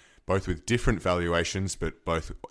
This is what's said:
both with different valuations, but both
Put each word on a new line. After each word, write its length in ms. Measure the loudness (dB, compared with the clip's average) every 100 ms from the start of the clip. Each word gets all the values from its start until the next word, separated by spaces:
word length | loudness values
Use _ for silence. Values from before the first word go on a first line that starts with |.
| -20 _ -2
both 220 | 0 0
with 180 | -4 0
different 340 | 2 2 2
valuations, 760 | 2 2 2 2 0 -2 -4 -4
but 280 | -6 -6
both 280 | -2 -2 -2 -12 -16